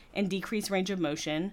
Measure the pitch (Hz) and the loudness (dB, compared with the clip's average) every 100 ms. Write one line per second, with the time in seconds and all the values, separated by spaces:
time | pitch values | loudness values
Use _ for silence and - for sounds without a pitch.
0 | - - 196 190 - 214 208 196 190 190 | -8 -2 0 0 0 -2 0 0 2 0
1 | 156 156 160 151 190 | 0 0 0 0 -2